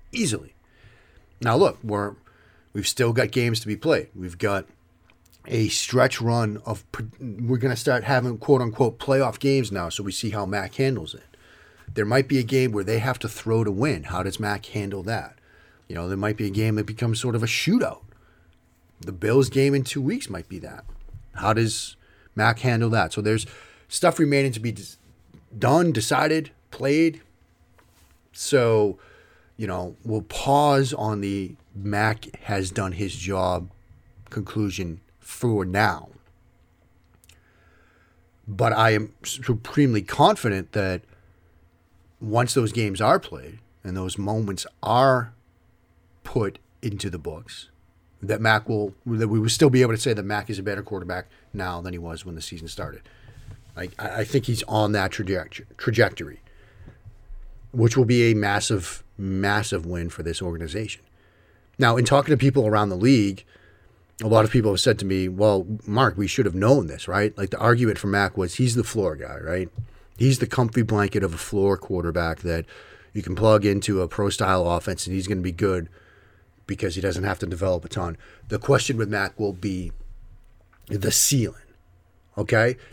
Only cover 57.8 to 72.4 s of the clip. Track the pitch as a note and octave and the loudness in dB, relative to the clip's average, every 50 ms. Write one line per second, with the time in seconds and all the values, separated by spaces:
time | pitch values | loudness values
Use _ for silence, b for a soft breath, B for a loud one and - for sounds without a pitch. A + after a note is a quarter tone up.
57.8 | A2+ A#2 A#2 C3+ B2+ A2 B2 A#2+ A#2 A#2 A2+ G#2+ G#2 G2+ G2+ G2+ - - A2+ F#2+ | 4 4 6 4 4 6 6 6 6 6 4 4 2 2 0 0 0 0 -2 -2
58.8 | E2+ - - - - - - - G2 F#2+ F#2+ F#2+ G2 G2 G2+ G#2 G2+ - G2+ F2 | -2 -6 -12 -14 -18 -18 -10 -6 -4 -2 0 0 2 2 2 0 0 -2 -4 -4
59.8 | D#2+ E2+ F2+ F2 E2+ E2 - - - - - - F#2+ F2 E2+ E2 E2 D#2 D#2 G#2 | -4 -4 -6 -4 -6 -6 -8 -6 -6 -6 -4 -4 -4 -6 -6 -6 -8 -6 -6 -6
60.8 | A2 G2 - - _ _ b b b b b b b b b b b b b - | -6 -8 -10 -14 _ _ b b b b b b b b b b b b b 2
61.8 | B2+ A#2 A#2 B2 A#2+ - C#3 C#3+ C#3 D#3 D3+ A#2 C3 C#3 C3 C#3+ A2+ G#2+ G#2+ G#2+ | 4 4 6 4 4 4 4 4 6 4 2 4 4 4 4 4 2 4 2 2
62.8 | G#2 G2+ F#2 F2+ G#2 B2+ C#3 A#2 G2+ G2 F#2+ F#2+ - b b b b b b b | 2 0 0 2 4 6 6 6 6 2 0 -4 -12 b b b b b b b
63.8 | b b b b b b b - A2 A2 A2+ A2 G#2+ G#2+ - B2+ G#2+ G#2+ G2 F#2 | b b b b b b b -6 0 4 6 6 6 6 4 2 4 4 2 2
64.8 | - B2+ G#2+ A2+ G2+ F#2+ F#2+ F#2+ F#2 F#2 F#2 F#2+ G#2 G#2+ G2+ G2 F2 F2+ A2 G#2+ | 2 2 2 2 0 -2 0 0 0 -2 0 2 4 4 4 4 0 -2 -8 -8
65.8 | - - G#2 B2 C3+ A2+ E2 F#2+ G2+ F#2+ - - A#2 G2 E2+ F#2+ G2+ A2+ C#3 D3 | -6 -2 2 2 2 2 2 0 -2 -2 0 0 0 2 2 2 6 6 6 6
66.8 | G2 D2+ C#2 D2 - - F2 G2+ G#2 G#2+ - - G2 F#2+ - - A2 A#2+ A#2+ A#2+ | 4 -2 -8 -10 -8 -2 0 0 0 0 0 -4 -6 -6 -4 0 4 4 4 4
67.8 | B2 A2 G2+ - - G2+ G2 G2+ G2+ F#2 - G2 F#2 F2 - - C3 B2 A2+ B2 | 4 0 0 -2 -2 0 2 2 2 2 0 -2 -4 -4 0 0 0 2 2 0
68.8 | G#2+ - - A2 F#2+ F2 D#2 C#2+ - - C2 D2 D2 D#2 F2 F#2 F#2 - - - | -2 -2 -2 0 0 0 -2 -4 -10 -12 -10 -10 -6 -4 -4 -4 -4 -4 -8 -12
69.8 | B B B B B B B - A#2 C3+ C3 B2+ B2 A2+ - - B2 A2+ A2+ B2 | B B B B B B B 2 4 4 4 4 0 -2 2 0 0 2 2 0
70.8 | A2+ A2+ A2 G#2 G2+ G2 - G#2+ F#2+ F2+ E2 D#2+ - - - G2+ G2 G2 F#2+ F2+ | 2 2 2 2 2 2 0 0 -2 -2 -4 -6 -8 -4 0 2 4 4 2 0
71.8 | - - F#2+ F2+ E2 E2+ D#2+ F2 E2+ E2 D#2+ - | -2 -4 -4 -2 -2 -2 0 0 0 -2 -4 -4